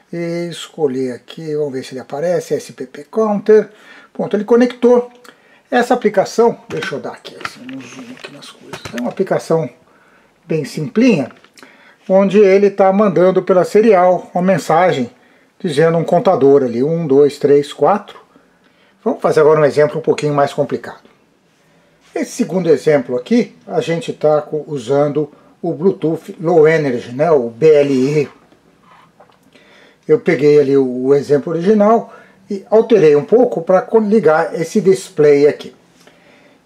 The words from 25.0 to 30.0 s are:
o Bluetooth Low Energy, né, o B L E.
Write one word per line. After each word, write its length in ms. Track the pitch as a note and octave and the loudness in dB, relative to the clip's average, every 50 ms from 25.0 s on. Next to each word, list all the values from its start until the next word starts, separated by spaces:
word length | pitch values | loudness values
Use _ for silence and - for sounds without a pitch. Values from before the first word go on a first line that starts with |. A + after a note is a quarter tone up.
| D3 D3 C3+ D3+ D3+ - - _ _ _ _ _ | 0 0 -2 -4 -6 -6 -10 _ _ _ _ _
o 100 | - E3+ | -8 -8
Bluetooth 640 | D3+ C#3 E3 G3 F#3+ - - D#3 D#3+ D3+ - - F#3+ - | -8 -2 -2 -2 -2 0 -4 -4 -4 -4 -8 -16 -16 -8
Low 300 | D#3+ E3 F3 D#3+ D3+ D#3 | -4 0 2 4 4 4
Energy, 440 | D#3+ D#3+ D3+ C#3 B2 A#2 - A#2+ | 2 2 -2 -2 -6 -6 -8 -10
né, 180 | B2 C3 D#3 E3+ | -6 -4 0 0
o 180 | D#3 C#3 A#2 A#2 | 2 0 0 -4
B 240 | A2+ A2+ D#3 D#3+ | -4 0 4 4
L 220 | D3+ D3 C#3+ C#3 C#3 | 4 4 4 2 0
E. 340 | B2+ C3 C#3 D3+ D3+ C3+ - - _ _ _ _ _ _ _ _ _ _ _ _ _ _ _ _ _ - _ _ _ _ _ _ _ _ _ _ _ _ _ _ _ | 0 0 0 0 -2 -4 -4 -10 _ _ _ _ _ _ _ _ _ _ _ _ _ _ _ _ _ -20 _ _ _ _ _ _ _ _ _ _ _ _ _ _ _